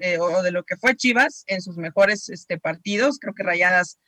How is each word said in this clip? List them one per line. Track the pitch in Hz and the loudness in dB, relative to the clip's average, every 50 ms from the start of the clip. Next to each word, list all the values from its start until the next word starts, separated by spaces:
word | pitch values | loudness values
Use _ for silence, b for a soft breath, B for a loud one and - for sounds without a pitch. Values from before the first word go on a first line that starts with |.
eh, | 180 180 175 - | -2 -2 0 0
o | 175 175 165 185 | 0 2 2 2
de | 185 180 | 0 0
lo | 175 180 | -2 -4
que | - - 180 | -4 -6 -6
fue | - - 254 254 | -2 0 0 0
Chivas | - - 254 233 240 269 320 - - - - | 2 0 2 2 2 2 2 -2 -6 -8 -8
en | 196 185 | -6 -6
sus | 180 185 170 | -6 -8 -8
mejores, | 170 160 165 - 196 202 196 214 202 - - | -8 -8 -2 2 4 4 4 4 0 -4 -10
este, | 185 - - - 175 165 | -14 -14 -8 -8 -6 -4
partidos. | - 160 160 - - 202 202 208 247 285 277 - | -4 -6 -8 -6 -6 -4 -2 0 0 0 0 -2
Creo | - 208 202 | -8 -10 -10
que | - | -6
Rayadas | 196 180 175 175 175 180 185 180 180 - - _ _ | -4 -2 0 2 2 4 4 2 2 0 -6 _ _